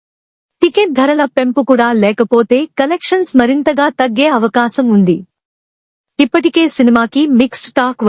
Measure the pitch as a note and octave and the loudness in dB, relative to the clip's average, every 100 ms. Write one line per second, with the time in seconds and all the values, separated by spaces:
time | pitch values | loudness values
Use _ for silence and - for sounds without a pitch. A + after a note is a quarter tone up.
0 | _ _ _ _ _ - E4+ - G4+ C4 | _ _ _ _ _ -2 -2 0 -2 0
1 | C4+ D4 C#4+ - B3+ B3 A#3+ B3+ A#3+ A#3 | 0 0 -2 -2 -2 0 0 2 0 0
2 | G3+ G#3+ A3+ A#3 A3+ B3+ D#4+ - C#4 F4 | 0 0 0 0 2 0 -2 -4 -2 -4
3 | - F#4 F4+ C4 A#3+ C#4 D4 C#4 C#4+ - | -2 -2 0 2 2 0 -2 0 -2 -2
4 | B3+ A3 D4 B3+ A3 B3 A#3+ - B3 G#3 | -2 0 0 0 0 0 -2 0 0 2
5 | F#3 F3 F#3 _ _ _ _ _ _ _ | 2 0 -6 _ _ _ _ _ _ _
6 | _ - C#4 E4+ E4 E4 E4 - A#3+ A#3 | _ -4 -2 0 0 0 0 2 2 2
7 | A#3 C4+ D4+ B3 C4 - - - B3 B3 | 0 -2 0 2 0 -2 -6 -2 -4 -2